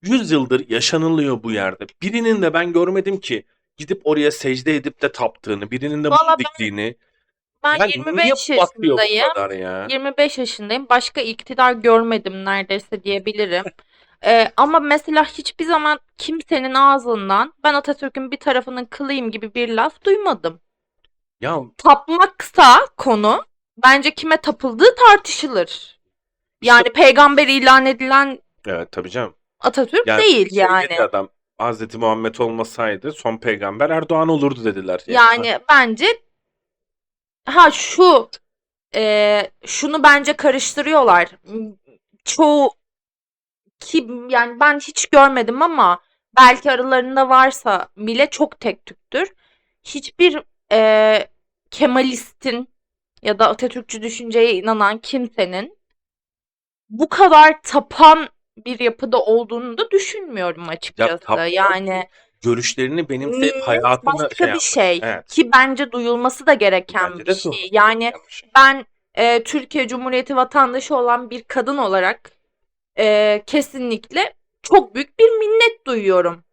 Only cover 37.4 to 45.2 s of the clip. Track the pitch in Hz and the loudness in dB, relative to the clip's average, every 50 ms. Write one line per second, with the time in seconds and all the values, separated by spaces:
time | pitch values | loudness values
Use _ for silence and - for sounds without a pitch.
37.4 | _ - 269 349 349 302 294 - - - - - 370 359 320 254 226 _ - - | _ -2 4 6 6 6 6 0 -8 -8 2 4 4 6 6 4 2 _ -16 -20
38.4 | _ _ _ _ _ _ _ _ _ _ - - 220 214 214 208 208 208 208 208 | _ _ _ _ _ _ _ _ _ _ -6 -4 -2 0 0 2 2 2 2 0
39.4 | 196 - _ _ _ - - - - 294 302 311 277 294 285 285 277 285 294 - | -2 -6 _ _ _ -12 -10 -8 -6 -4 -4 2 4 4 4 4 2 -2 -6 0
40.4 | - 302 262 269 254 - - - 285 294 320 302 254 226 180 175 170 175 180 _ | 0 0 0 0 -4 -6 -6 -6 -4 0 2 2 4 4 4 4 2 0 -6 _
41.4 | _ - 208 226 220 214 202 _ _ _ 120 _ _ _ _ _ _ - - - | _ -14 -14 -12 -12 -14 -16 _ _ _ _ _ _ _ _ _ _ -10 -2 0
42.4 | 320 302 294 294 277 247 - _ _ _ _ _ _ _ _ _ _ _ _ _ | 2 2 4 2 0 0 -2 _ _ _ _ _ _ _ _ _ _ _ _ _
43.4 | _ _ _ _ _ _ _ _ - - - 320 254 220 247 240 240 247 254 240 | _ _ _ _ _ _ _ _ -20 -4 -4 -4 -4 -4 -14 -14 -8 -2 0 0
44.4 | 233 240 240 233 285 294 294 285 - - - - - - - 285 | 0 0 0 2 2 2 2 0 -6 -10 -8 -8 -4 4 6 6